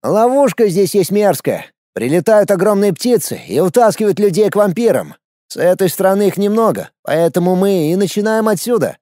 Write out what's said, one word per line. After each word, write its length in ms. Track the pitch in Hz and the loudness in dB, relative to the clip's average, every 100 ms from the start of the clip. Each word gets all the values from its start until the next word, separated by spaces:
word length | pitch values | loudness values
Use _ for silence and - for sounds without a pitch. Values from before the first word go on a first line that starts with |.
Ловушка 680 | - 190 240 269 277 180 220 | -2 0 2 2 0 2 0
здесь 260 | 175 190 208 | 2 0 0
есть 160 | 180 | 0
мерзкая. 540 | 202 208 156 - 90 - _ _ | 0 0 0 -4 -6 -8 _ _
Прилетают 580 | - 117 170 175 214 196 | -8 -2 0 2 2 2
огромные 420 | 196 196 202 202 | 0 0 2 0
птицы 480 | 165 247 233 - 98 - | -2 0 -2 -2 -12 -6
и 100 | 110 | -2
утаскивают 580 | 180 240 226 175 214 180 | 0 2 2 2 -2 0
людей 320 | 208 180 208 | 0 2 0
к 60 | 202 | 2
вампирам. 600 | 208 175 233 135 80 - _ _ _ | 0 2 0 0 -4 -16 _ _ _
С 80 | - | -2
этой 320 | 170 185 190 | 0 0 -2
стороны 400 | - 190 196 202 | 0 0 2 0
их 80 | 180 | 0
немного, 520 | 202 214 220 147 80 _ | -2 0 0 -2 -8 _
поэтому 540 | - 151 170 185 175 180 | -4 0 0 0 0 0
мы 340 | 196 190 151 | 0 0 0
и 60 | 185 | -2
начинаем 500 | 196 - 208 220 220 | -2 -2 -2 -2 0
отсюда. 500 | 202 226 240 127 - | -2 -2 -2 -2 -6